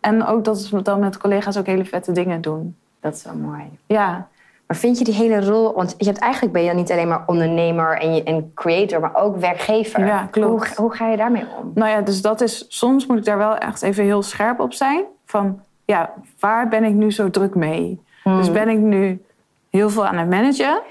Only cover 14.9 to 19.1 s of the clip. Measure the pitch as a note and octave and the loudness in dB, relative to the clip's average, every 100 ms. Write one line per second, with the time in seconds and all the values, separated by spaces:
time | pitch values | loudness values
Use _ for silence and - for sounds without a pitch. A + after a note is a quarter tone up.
14.9 | D4+ G4+ - _ G#3 G3 G3 - _ - | 0 -4 -10 _ -2 0 -4 -12 _ -2
15.9 | G3 E3 - - _ G3+ A3+ A#3+ A3 A3 | 0 0 -6 -20 _ 0 2 0 2 2
16.9 | G#3 G#3+ G#3 G3 F#3+ G3 F#3+ D#3 E3 E3+ | 4 2 2 0 2 0 0 -2 -2 -4
17.9 | F#3 _ _ - F#3+ F#3 E3+ A3 A3 G#3+ | -8 _ _ 0 2 2 2 2 2 4
18.9 | G3 F#3+ | 2 0